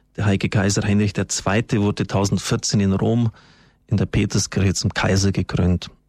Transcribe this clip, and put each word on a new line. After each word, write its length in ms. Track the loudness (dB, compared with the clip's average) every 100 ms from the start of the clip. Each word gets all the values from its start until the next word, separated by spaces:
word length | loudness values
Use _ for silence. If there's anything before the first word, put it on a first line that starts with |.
| _ -4
Der 80 |
heilige 240 | 0 0 0
Kaiser 340 | 0 2 0
Heinrich 300 | 2 2 2
der 160 | -2 -4
Zweite 540 | -4 -2 -2 0 0
wurde 240 | 0 0 -2
tausendvierzehn 760 | 0 0 0 -2 -4 0 0
in 120 | 2
Rom 380 | 2 2 2 0 -4 -20 -20 _ _ -4
in 100 | -2
der 100 | 0
Peterskirche 680 | 0 0 -2 -2 0 0
zum 180 | 0 -2
Kaiser 380 | -2 0 2 0
gekrönt. 580 | 0 -2 0 0 0 -4 -20